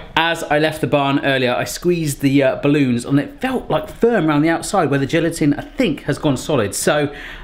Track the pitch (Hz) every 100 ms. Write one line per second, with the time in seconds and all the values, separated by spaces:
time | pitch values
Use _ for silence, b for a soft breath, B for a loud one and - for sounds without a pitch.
0 | - 156 165 165 - 151 156 147 135 143
1 | 139 139 135 135 123 123 - - 175 175
2 | 156 139 139 139 131 127 143 151 131 120
3 | - 139 - - 262 247 - 156 - -
4 | 233 233 160 147 156 165 - 202 151 139
5 | 135 165 165 160 151 139 - - 240 143
6 | - 139 156 127 - 147 101 - - 151
7 | 147 B B B